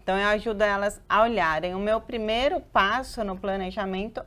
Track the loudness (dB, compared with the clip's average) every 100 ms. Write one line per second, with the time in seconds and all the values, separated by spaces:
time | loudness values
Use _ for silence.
0 | -2 0 2 0 -2 0 2 2 -2 -4
1 | 0 4 4 4 2 0 -2 -2 0 -2
2 | -2 -6 -2 0 2 0 0 2 2 2
3 | -4 -6 -6 -4 -4 -4 -4 -6 -4 -4
4 | -6 -8